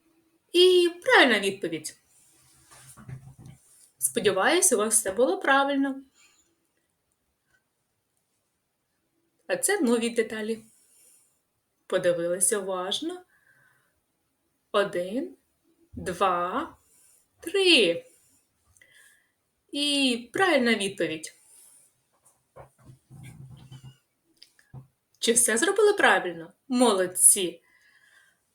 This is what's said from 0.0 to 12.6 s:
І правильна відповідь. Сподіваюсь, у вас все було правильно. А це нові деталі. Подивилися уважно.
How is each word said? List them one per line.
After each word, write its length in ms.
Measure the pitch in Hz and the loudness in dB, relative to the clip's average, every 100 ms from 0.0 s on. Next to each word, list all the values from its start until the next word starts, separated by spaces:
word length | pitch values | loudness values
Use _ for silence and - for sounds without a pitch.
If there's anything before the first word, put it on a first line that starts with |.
| _ _ _ _ _ | _ _ _ _ _
І 380 | 349 370 359 349 339 | 4 6 6 4 0
правильна 380 | 523 453 285 208 | 2 4 6 2
відповідь. 560 | 196 190 165 156 - - _ _ _ _ _ _ _ - - - - 131 - - - - _ _ _ - | -2 -4 -6 -8 -12 -18 _ _ _ _ _ _ _ -20 -20 -20 -18 -18 -20 -20 -20 -20 _ _ _ -6
Сподіваюсь, 760 | - 240 202 185 220 339 381 | -4 -2 0 2 2 2 2
у 40 | 214 | 2
вас 180 | 220 | 0
все 180 | 220 196 | 0 -2
було 260 | 196 277 381 | 0 0 0
правильно. 640 | - 269 277 277 277 269 - _ _ _ _ _ _ _ _ _ _ _ _ _ _ _ _ _ _ _ _ _ _ _ _ _ _ _ _ _ _ _ _ _ - | 2 2 2 0 -2 -4 -14 _ _ _ _ _ _ _ _ _ _ _ _ _ _ _ _ _ _ _ _ _ _ _ _ _ _ _ _ _ _ _ _ _ -6
А 100 | 180 | -2
це 240 | - 403 | 0 0
нові 300 | 247 240 233 | 2 2 0
деталі. 540 | 233 226 220 214 220 - _ _ _ _ _ _ _ _ _ _ _ - | -2 -4 -6 -8 -8 -12 _ _ _ _ _ _ _ _ _ _ _ -6
Подивилися 720 | 185 175 170 170 180 190 | -2 0 0 -2 -2 -2
уважно. 640 | 208 | -2